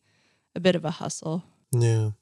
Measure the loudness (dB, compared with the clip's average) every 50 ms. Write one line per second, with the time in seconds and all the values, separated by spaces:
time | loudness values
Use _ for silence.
0 | _ _ _ _ _ _ _ _ _ _ _ 0 2 2 2 2 -2 -4 -6 -6
1 | -8 -8 -8 -8 -6 -4 -4 -6 -6 _ _ _ _ _ 0 2 4 4 4 2
2 | 0 -2 -4 -8